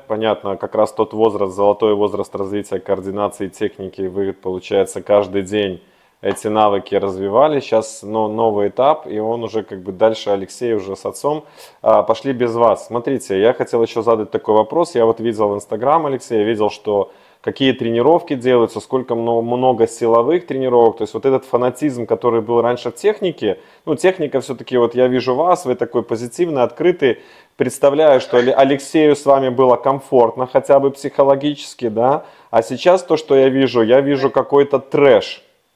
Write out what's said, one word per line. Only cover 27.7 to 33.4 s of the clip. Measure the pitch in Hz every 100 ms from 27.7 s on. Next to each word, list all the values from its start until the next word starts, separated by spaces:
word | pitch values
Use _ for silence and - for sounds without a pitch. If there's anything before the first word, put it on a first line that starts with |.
| - 143 143 156 127
что | - 123
Але-, | 123
Алексею | 131 135 139 - 160 151 143
с | 143
вами | 135 131
было | 123 127 120
комфортно, | 135 139 - 131 113 127 127
хотя | 135 127 135
бы | 139
психологически, | 139 143 - 139 139 147 143 - - 120
да? | 107 123 156 - - _
А | 117
сейчас | 113 127 180 185
то, | 185 156
что | -
я | 135